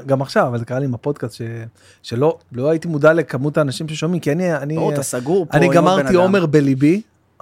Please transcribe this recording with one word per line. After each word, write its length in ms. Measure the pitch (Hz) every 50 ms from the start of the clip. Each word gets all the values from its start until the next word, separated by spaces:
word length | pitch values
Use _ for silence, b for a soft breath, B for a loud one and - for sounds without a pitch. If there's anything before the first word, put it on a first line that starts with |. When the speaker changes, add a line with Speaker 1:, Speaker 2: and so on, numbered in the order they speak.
| 131
Speaker 1:
גם 160 | 135 135 135
עכשיו, 240 | 139 - - 220 175
אבל 120 | 131 120 117
זה 60 | 117
קרה 140 | - 123 131
לי 60 | 143
עם 100 | 135 120
הפודקאסט 400 | 113 - 143 143 - 131 113 -
ש-, 80 | - 120 117 117 113 110 113 - b b b b b
שלא, 360 | b - 117 120 143 160 165 - _ -
לא 180 | 123 120 131 151
הייתי 180 | 165 156 170 170
מודע 240 | 156 143 143 156
לכמות 460 | 165 170 151 - - 127 139 151 147 160
האנשים 300 | 151 135 120 - 165 151
ששומעים, 320 | 156 - 151 170 185 160
כי 120 | - 151
אני... 220 | 147 175 185 175 156
אני, 180 | 135 139 147 156
Speaker 2:
ברור, 160 | 160 - - 147
אתה 80 | 143
סגור 440 | 131 - 131 123 123 143 180 202 165
פה 100 | - -
Speaker 1:
אני 100 | 151 170
Speaker 2:
עם 60 | 175
עוד 120 | 170 170 170
בן 60 | 180
Speaker 1:
גמרתי 180 | 190 190 139 -
Speaker 2:
אדם. 120 | 190 175
Speaker 1:
עומר 260 | 180 190 196 196 170
בליבי, 560 | 151 143 151 139 139 135 131 143 151 180 214 - _ _ _ _ _ _ -